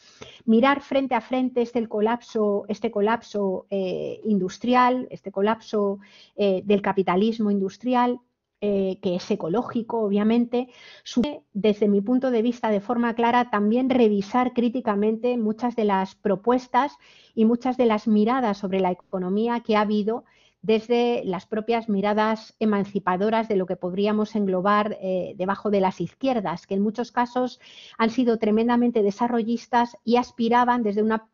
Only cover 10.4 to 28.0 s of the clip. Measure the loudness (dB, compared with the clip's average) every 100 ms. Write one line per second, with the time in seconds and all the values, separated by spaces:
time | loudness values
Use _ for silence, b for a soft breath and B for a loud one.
10.4 | 0 -2 -6 B B B -6 -2 -2 -4
11.4 | -10 -2 0 2 2 2 2 0 2 0
12.4 | 0 -2 -2 -2 0 -2 -2 0 2 2
13.4 | 0 0 2 2 2 4 4 2 0 0
14.4 | 0 0 0 -2 -2 0 0 0 -2 0
15.4 | -2 -2 -4 0 0 0 -2 -4 -2 0
16.4 | 2 0 2 0 0 -4 b b b 2
17.4 | 2 2 0 2 2 2 2 2 4 2
18.4 | 0 -2 -2 0 0 -2 _ -6 -2 0
19.4 | 0 -2 0 2 2 0 0 -4 b b
20.4 | b b 0 0 2 0 2 0 -4 -6
21.4 | -6 -6 -2 -2 0 0 2 2 0 -2
22.4 | -6 _ 0 0 0 -2 -2 0 2 0
23.4 | 0 -2 -2 -4 -4 -2 0 0 -2 -2
24.4 | 0 0 2 2 0 -4 -4 -4 -4 -6
25.4 | -4 -4 0 2 0 -2 -8 -4 -4 -2
26.4 | -4 -8 -6 -2 -2 -2 -6 -4 -2 -2
27.4 | -4 -6 B B B B